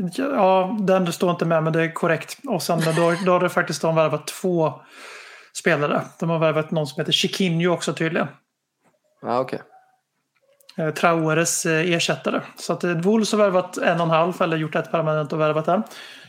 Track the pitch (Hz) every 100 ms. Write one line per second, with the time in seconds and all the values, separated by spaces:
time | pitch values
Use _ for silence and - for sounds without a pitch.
0 | 180 175 269 277 190 190 185 214 190 190
1 | 175 165 180 170 170 165 160 160 165 160
2 | 175 156 - - - 196 - 170 165 160
3 | 170 175 185 180 175 180 175 170 165 160
4 | 156 151 - - 190 175 156 135 - -
5 | - - - - - - - 156 147 -
6 | - - 165 165 160 151 156 165 143 -
7 | 156 147 196 - 190 165 175 170 - -
8 | 160 165 - - _ _ _ _ _ _
9 | _ _ 113 120 131 - - - _ _
10 | _ _ _ _ _ _ - - 160 151
11 | 180 165 160 156 170 - 170 160 175 170
12 | 165 147 - - - - - 165 180 170
13 | 180 226 208 214 202 185 180 - - 170
14 | 170 160 175 175 180 160 156 170 160 170
15 | 156 156 147 160 156 151 156 185 220 -
16 | - -